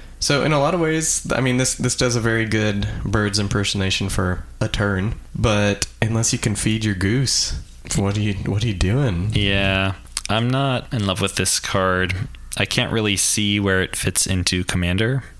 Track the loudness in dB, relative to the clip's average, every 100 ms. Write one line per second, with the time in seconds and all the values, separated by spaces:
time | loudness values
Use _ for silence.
0 | -16 -6 0 2 2 2 2 2 2 0
1 | 0 -2 -2 0 2 2 0 0 -2 0
2 | 0 2 2 2 2 2 2 0 -2 -2
3 | 0 0 2 0 0 0 0 0 0 0
4 | -2 0 0 -2 -6 -6 -4 0 0 0
5 | -2 -4 -8 -2 2 4 2 0 -4 -2
6 | 0 0 0 0 0 0 0 2 0 0
7 | 0 2 0 0 0 -4 -8 -14 -6 -2
8 | 0 0 0 -2 -2 0 0 0 2 2
9 | 2 0 0 2 2 2 2 2 0 -4
10 | -8 -8 -2 0 2 0 0 -2 -2 -2
11 | 0 0 0 0 0 0 0 0 2 2
12 | 0 -2 -6 -10 -8 -2 0 0 0 0
13 | 2 2 0 0 0 2 2 2 0 -2
14 | -2 0 0 0 0 0 0 -2 0 0
15 | 0 -2 -4